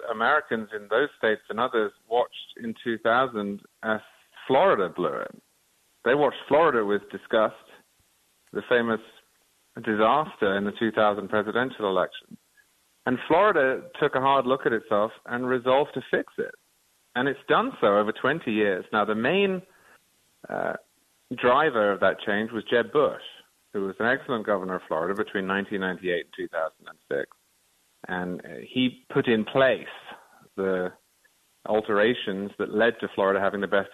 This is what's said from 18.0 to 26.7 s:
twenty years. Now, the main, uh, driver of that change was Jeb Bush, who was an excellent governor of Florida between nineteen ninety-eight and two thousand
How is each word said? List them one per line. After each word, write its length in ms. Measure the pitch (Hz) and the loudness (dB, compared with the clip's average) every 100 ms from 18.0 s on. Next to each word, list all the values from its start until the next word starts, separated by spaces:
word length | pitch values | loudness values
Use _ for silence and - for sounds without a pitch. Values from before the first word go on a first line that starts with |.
| 107 | 2
twenty 420 | - 127 160 131 | 0 -2 -2 -2
years. 320 | 107 104 92 - | 0 0 0 -2
Now, 140 | 110 104 | -2 0
the 80 | |
main, 480 | 107 123 190 196 185 - _ _ _ _ _ _ _ - | 0 0 0 0 -2 -10 _ _ _ _ _ _ _ -8
uh, 240 | 50 85 - _ _ _ _ - 123 | -6 -4 -6 _ _ _ _ -14 0
driver 560 | 123 131 156 117 104 | 2 4 4 2 2
of 80 | 95 | 2
that 180 | 95 82 - | 0 0 -2
change 260 | 101 110 | -2 -2
was 120 | 113 - | -6 -2
Jeb 200 | 120 110 | 0 2
Bush, 300 | 147 117 - - - _ _ _ | 2 0 -2 -14 -20 _ _ _
who 80 | 104 98 | -6 -6
was 100 | 92 | -2
an 80 | 113 | 0
excellent 400 | 135 135 117 104 | 0 -2 -4 0
governor 300 | 101 92 92 | -2 -2 -6
of 40 | - | -4
Florida 260 | 80 87 | -2 -2
between 320 | 98 104 101 95 | -2 -4 -4 -2
nineteen 360 | 98 98 101 | -2 -2 -4
ninety-eight 440 | 95 87 92 85 - | -4 -4 -4 -4 -4
and 80 | - | -10
two 120 | 87 | -8
thousand 400 | 82 80 | -4 -4